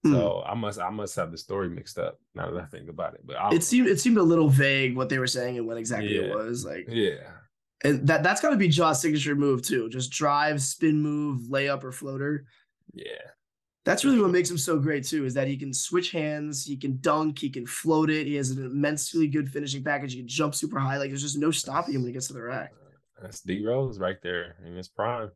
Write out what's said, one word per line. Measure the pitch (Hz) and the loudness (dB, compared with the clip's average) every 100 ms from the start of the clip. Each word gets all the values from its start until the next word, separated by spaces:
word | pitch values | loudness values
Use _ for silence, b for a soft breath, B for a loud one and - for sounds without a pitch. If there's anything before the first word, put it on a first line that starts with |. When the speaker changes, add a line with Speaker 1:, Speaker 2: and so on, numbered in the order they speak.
Speaker 1:
Hmm. | 156 | 6
Speaker 2:
So | 143 87 90 | 4 4 0
I | 73 | -4
must, | 107 104 101 | -4 -4 -4
I | 90 | -4
must | 107 101 - | -4 -6 -4
have | 82 | -6
the | 82 | -6
story | - 95 92 | -6 -4 -4
mixed | 85 - - | -6 -12 -6
up | 85 - _ | -6 -8 _
now | 98 85 | -10 -8
that | 85 | -8
I | 82 | -10
think | - 82 | -16 -16
about | 78 82 | -10 -10
it. | - | -10
But | - 71 | -12 -4
I | |
don't | 101 | 2
Speaker 1:
It | 170 | 2
Speaker 2:
know. | |
Speaker 1:
seemed, | - 247 233 | 2 4 4
it | 196 | 4
seemed | 247 220 | 4 6
a | |
little | 170 165 156 | 6 6 8
vague | 135 139 135 131 123 | 6 6 4 2 0
what | 131 | -2
they | 135 | 0
were | 127 | 0
saying | 127 123 123 | -2 -4 -4
and | 113 | -6
what | 117 | -6
exactly | 113 113 104 98 | -4 -2 0 0
it | 95 | 0
Speaker 2:
Yeah. | |
Speaker 1:
was. | 101 110 120 | -4 -4 -6
Like, | 80 80 - | -6 -8 -4
Speaker 2:
Yeah. | 117 98 71 - - _ _ _ _ | 0 2 0 -12 -20 _ _ _ _
Speaker 1:
and | 139 139 143 | 2 4 4
that, | 156 | 4
that's | 165 208 | 4 2
gotta | 302 254 | 2 4
be | 185 | 4
Ja's | 151 190 160 | 6 4 4
signature | 165 151 147 143 | 2 0 0 2
move | 143 127 | 4 2
too. | - 127 113 | 0 -2 -2
Just | 127 131 | -4 -6
drive, | - 151 143 151 147 | 0 2 2 2 0
spin | 135 - 160 151 | -2 0 2 4
move, | 151 147 147 131 117 | 2 0 -2 -4 -2
layup, | 139 139 139 | 0 0 -2
or | 135 | -4
floater. | 127 139 135 139 147 135 b b _ _ | -10 -8 -4 -2 -4 -6 b b _ _
Speaker 2:
Yeah. | - - - - _ _ _ _ _ | -16 -12 -12 -16 _ _ _ _ _
Speaker 1:
That's | - 202 | 0 2
Speaker 2:
For | 269 | 4
Speaker 1:
really | 254 | 6
what | 196 | 6
Speaker 2:
sure. | |
Speaker 1:
makes | 180 180 | 4 2
him | 175 | -2
so | 180 160 | 0 2
great | 143 147 135 | 2 0 -2
too, | 156 | -2
is | 131 | 0
that | 131 135 | 0 0
he | 139 | -2
can | 139 | -4
switch | 127 - 175 175 | -6 0 0 0
hands, | 175 151 151 147 139 147 | -2 -2 -4 -6 -6 -6
he | 139 | -6
can | 139 131 | -4 0
dunk, | 160 151 156 143 | 2 2 2 -2
he | 143 | -6
can | 135 | -6
float | 120 - 160 156 156 | -10 -4 2 4 4
it. | 156 147 | 2 0
He | |
has | 143 131 | -2 -2
an | 131 | -2
immensely | 127 139 147 151 - 165 156 | -4 0 0 0 -2 0 2
good | 147 139 | 0 -2
finishing | 147 143 139 | -4 -6 -6
package. | 139 143 139 | -2 -2 -4
He | 123 | -10
can | 123 | -8
jump | 135 151 | -2 -2
super | 143 156 139 | -2 -4 -2
high. | 135 139 | -2 -2
Like, | 139 | -4
there's | 135 | -4
just | 143 143 | -4 0
no | 151 | 0
stopping | 160 - 139 175 | 0 -2 -4 -2
him | 139 | -2
when | 123 | -2
he | |
gets | 127 127 | -6 -8
to | |
the | 135 | -10
rack. | 117 127 - - - _ _ _ | -8 -8 -10 -16 -20 _ _ _
Speaker 2:
That's | 95 104 | -16 -14
D | - 95 | -6 -4
Rose | 107 123 135 98 | 0 0 0 -2
right | 92 95 | -4 -4
there | 87 87 87 - 85 | -4 -4 -6 -14 -14
in | 87 | -14
his | 92 | -12
prime. | - 107 120 107 | -4 -2 -2 -8